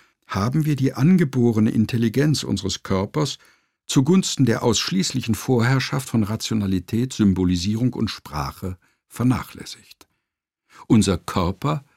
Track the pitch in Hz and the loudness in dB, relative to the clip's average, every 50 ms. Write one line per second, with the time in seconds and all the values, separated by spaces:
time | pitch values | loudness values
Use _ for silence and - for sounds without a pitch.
0 | _ _ _ _ _ - - 92 101 123 139 160 147 156 147 - 127 135 - - | _ _ _ _ _ -6 -4 -2 0 0 0 0 0 0 0 0 -2 -2 0 2
1 | 135 175 190 185 170 131 - 127 120 120 110 110 107 110 - 113 107 - - 113 | 4 4 4 4 2 2 0 2 2 2 4 2 2 2 2 2 0 0 0 0
2 | 117 113 104 127 147 156 139 - - - 101 95 - 95 - - - - 98 95 | 0 0 0 2 2 2 0 -2 -2 -4 -4 -4 -4 -6 -6 -6 -4 -4 -2 -2
3 | 101 104 - 151 151 135 - - _ _ _ _ _ _ _ _ _ - - 147 | -2 -2 -4 -4 -4 -4 -6 -10 _ _ _ _ _ _ _ _ _ -2 0 2
4 | 131 156 185 190 - - - - 131 113 110 - - 120 104 - - - 175 190 | 4 4 4 4 2 0 0 2 2 2 2 2 2 0 0 0 0 -2 -2 -2
5 | 175 - - 127 - 113 104 - - - 131 117 113 127 135 131 - - 147 139 | -2 -2 -4 -4 -2 -2 -4 -2 -2 0 0 2 2 2 2 0 0 -2 -4 -6
6 | - - - 113 104 98 110 110 - - 113 107 98 95 95 92 - - 107 113 | -4 -2 0 0 0 0 -4 -6 -6 -4 -4 -2 -2 0 -2 -2 -2 -2 -2 -2
7 | 127 131 - - 107 98 92 92 92 90 90 87 87 104 107 113 127 127 - - | -2 -2 0 2 4 4 4 4 2 2 0 0 0 -2 -2 0 -2 -2 -2 -2
8 | 117 - - - - - - 73 69 - - - 98 92 92 - _ _ _ _ | -4 -4 -6 -8 -14 -10 -8 -8 -8 -8 -8 -10 -10 -10 -10 -12 _ _ _ _
9 | _ _ - - 117 127 120 78 - - - - - - - - _ - - - | _ _ -6 -2 0 0 0 0 -4 -10 -14 -16 -16 -16 -18 -20 _ -20 -20 -20
10 | _ _ _ _ _ _ _ _ _ _ _ _ _ _ _ - - - 151 107 | _ _ _ _ _ _ _ _ _ _ _ _ _ _ _ -12 0 2 4 4
11 | 92 98 92 82 - - - 98 87 87 - - - 143 156 143 - _ _ | 4 4 0 -2 -4 -4 -2 -2 0 -2 -2 -4 -4 -4 -4 -4 -6 _ _